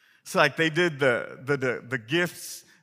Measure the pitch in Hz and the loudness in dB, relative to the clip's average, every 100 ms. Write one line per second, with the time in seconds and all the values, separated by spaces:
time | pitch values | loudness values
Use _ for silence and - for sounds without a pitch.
0 | _ _ - 190 151 147 160 156 175 139 | _ _ -2 4 4 4 0 2 0 2
1 | 135 113 - 65 127 139 127 113 120 127 | 2 2 -2 -8 -4 -2 0 -2 -4 -8
2 | 110 165 175 - - - - _ | -2 -2 -2 -4 -14 -16 -20 _